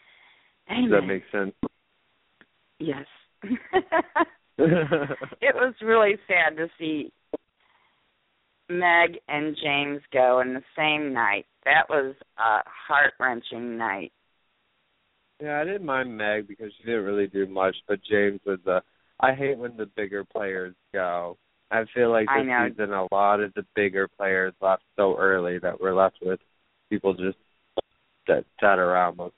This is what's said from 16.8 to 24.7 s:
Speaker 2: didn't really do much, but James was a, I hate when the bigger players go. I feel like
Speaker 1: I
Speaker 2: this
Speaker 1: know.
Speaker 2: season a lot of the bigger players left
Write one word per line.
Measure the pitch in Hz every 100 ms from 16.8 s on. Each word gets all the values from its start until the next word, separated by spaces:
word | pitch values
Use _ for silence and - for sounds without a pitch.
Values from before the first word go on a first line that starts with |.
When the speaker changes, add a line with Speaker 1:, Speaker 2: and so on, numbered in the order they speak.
| 113
Speaker 2:
didn't | 113 98
really | 101 98
do | 98 95
much, | 95 95 - -
but | 101 -
James | 104 101 101 101
was | 95 95
a, | 90 - _ _ -
I | 131
hate | 135 139 123
when | 120 117
the | 104
bigger | - 101 101 95
players | - 101 92 90 90 _
go. | 98 90 87 87 90 _ _ -
I | 113 110 123
feel | 117
like | 117 107
Speaker 1:
I | 135
Speaker 2:
this | 131
Speaker 1:
know. | 123 117
Speaker 2:
season | 110 101
a | 98 92
lot | 98 101 104
of | 101
the | 101 95 104
bigger | 98 95 98
players | - 98 95 95 -
left | 95